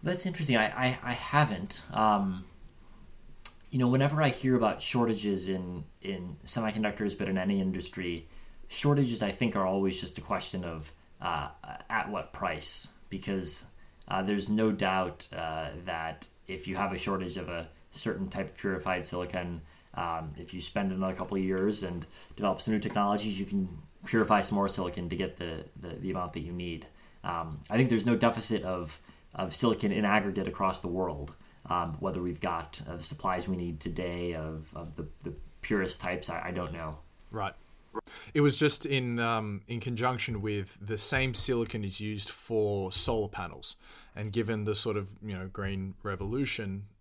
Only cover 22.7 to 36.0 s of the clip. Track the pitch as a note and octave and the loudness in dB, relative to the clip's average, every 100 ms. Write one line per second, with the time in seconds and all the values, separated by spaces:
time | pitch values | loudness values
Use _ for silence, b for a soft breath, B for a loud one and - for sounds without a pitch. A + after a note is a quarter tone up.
22.7 | G#2+ - - G2+ G#2 G#2+ F#2+ G2 G2 F#2 | 2 2 2 4 4 0 -2 0 0 0
23.7 | D#2+ - - - A2+ G#2+ G#2+ G2 G#2 G2 | -4 -14 -14 2 4 6 6 6 4 2
24.7 | - F2+ E2+ F2 F2 F#2 - F2 D#2+ - | 2 -2 -2 -4 -2 -2 -2 -6 -6 -10
25.7 | - F2 E2 F#2+ F#2 F2 E2 D#2 F2 F2+ | -12 -10 -6 -4 -2 -2 -4 -6 -4 -4
26.7 | E2 - B B B F#2 F2 E2 D2+ - | -6 -10 B B B -4 -4 -4 -8 -2
27.7 | A2 B2+ A2+ G#2 A2+ A#2 A2+ A2 A2 F#2 | 2 4 4 4 4 4 4 2 2 0
28.7 | F#2 E2+ - B B B - F#2+ - A#2+ | -4 -4 -8 B B B -6 -2 2 4
29.7 | G#2+ G#2 F#2+ G#2 G#2 G2+ F#2+ F#2+ - F#2+ | 4 2 2 4 4 4 -2 -2 0 0
30.7 | F#2 F2+ F2 F#2 D2 C#2+ - B B - | 0 -2 0 -2 -2 -8 -12 B B -2
31.7 | F2 F2 D2+ F#2+ F#2 F2+ F2 F#2 E2 E2 | 0 0 -2 -2 -2 -2 -2 -2 -2 -4
32.7 | - - F2 E2+ - F#2+ F#2 F2+ F2+ F2 | -8 -6 -4 -4 -2 -2 -2 0 0 -2
33.7 | D#2 - E2 F2+ F2 F2 E2 D#2 D#2+ D#2 | -4 -4 -2 -4 -2 -2 -2 -4 -6 -10
34.7 | - E2 D2+ D#2 - - - - - - | -12 -12 -8 -10 -8 -10 -10 -14 -12 0
35.7 | G#2 F#2 - | 0 2 0